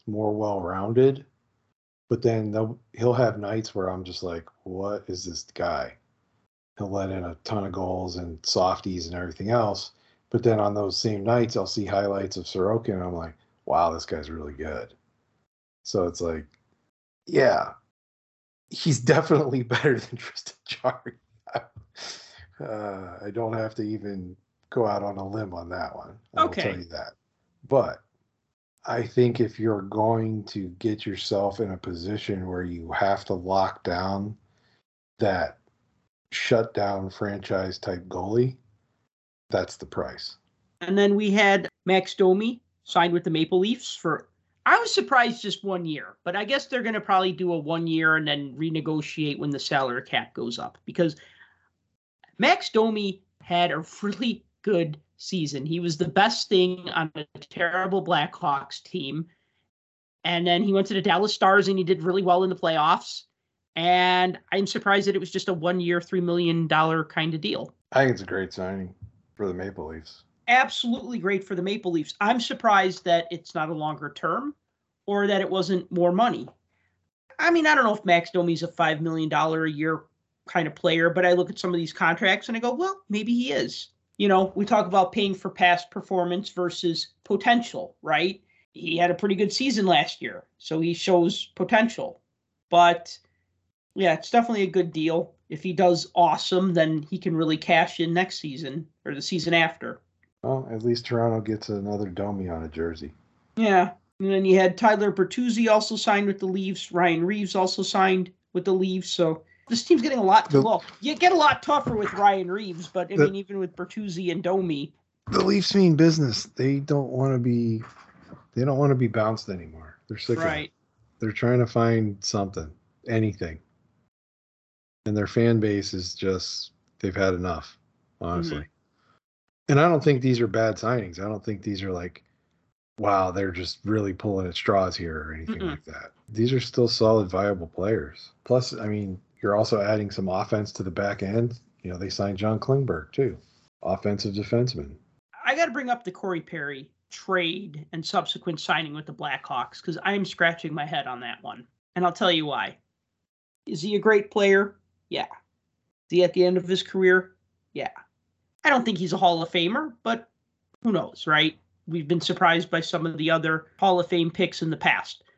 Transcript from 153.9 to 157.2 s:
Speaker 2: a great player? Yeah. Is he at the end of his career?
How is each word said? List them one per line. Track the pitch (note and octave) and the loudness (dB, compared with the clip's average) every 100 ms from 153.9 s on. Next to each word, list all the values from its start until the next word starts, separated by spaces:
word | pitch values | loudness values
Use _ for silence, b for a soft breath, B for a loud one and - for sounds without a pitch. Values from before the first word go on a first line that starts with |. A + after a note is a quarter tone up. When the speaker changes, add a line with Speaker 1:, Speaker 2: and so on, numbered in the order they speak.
Speaker 2:
a | G#3 | 0
great | G#3 G#3 G3+ | 4 2 2
player? | G#3+ G3+ G3 G3+ - _ _ _ | 2 4 4 2 -6 _ _ _
Yeah. | C3+ - | -8 -8
Is | - _ _ _ _ _ _ _ | -12 _ _ _ _ _ _ _
he | F3 | 4
at | F3 | 4
the | F3+ | 6
end | F3+ F3+ | 4 4
of | F3 | 0
his | F#3 | -2
career? | - F#3+ F#3 F#3 | -2 2 6 6